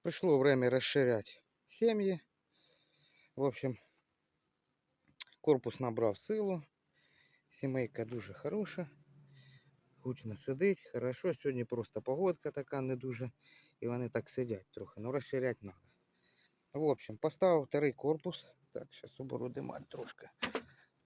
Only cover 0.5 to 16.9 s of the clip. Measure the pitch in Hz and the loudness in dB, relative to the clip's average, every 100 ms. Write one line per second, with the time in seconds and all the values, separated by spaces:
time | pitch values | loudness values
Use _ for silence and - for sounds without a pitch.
0.5 | 131 123 127 - 147 123 113 - - _ | 6 6 4 4 4 4 4 -2 -18 _
1.5 | _ _ - 226 214 196 175 _ _ _ | _ _ 2 2 4 0 -2 _ _ _
2.5 | _ _ _ _ _ _ _ _ - 139 | _ _ _ _ _ _ _ _ -2 -2
3.5 | - 135 120 _ _ _ _ _ _ _ | 0 -4 -6 _ _ _ _ _ _ _
4.5 | _ _ _ _ _ _ _ - _ - | _ _ _ _ _ _ _ -14 _ 4
5.5 | 135 120 - 127 113 113 101 - 214 202 | 4 4 -4 -2 2 2 0 -4 -2 0
6.5 | 180 143 _ _ _ _ _ _ _ _ | -2 -6 _ _ _ _ _ _ _ _
7.5 | - 135 131 120 - 110 120 101 95 147 | -6 -2 -2 -2 -4 -6 -6 -10 -8 -6
8.5 | 202 202 - 160 - _ - - - - | -4 -6 -8 -10 -12 _ -20 -20 -20 -20
9.5 | - _ _ _ _ 127 123 113 104 - | -20 _ _ _ _ -8 -8 -8 -8 -6
10.5 | 135 196 190 - 123 123 127 185 151 143 | 2 2 2 -4 -4 -4 -2 -2 0 -2
11.5 | 127 117 120 110 107 120 139 190 170 151 | -2 -2 -4 -4 -6 -2 0 0 0 -6
12.5 | 143 135 139 131 127 127 117 127 _ _ | -8 -6 -4 -2 -4 -4 -6 -8 _ _
13.5 | - _ _ 117 120 120 117 - - 123 | -20 _ _ -4 -4 -2 -4 -4 -6 -4
14.5 | 92 - - 98 - 113 135 - 135 127 | -6 -8 -16 -14 -10 -4 -4 -2 -2 0
15.5 | 117 101 - _ _ _ _ _ _ _ | -2 -10 -16 _ _ _ _ _ _ _
16.5 | _ _ 143 156 | _ _ 0 2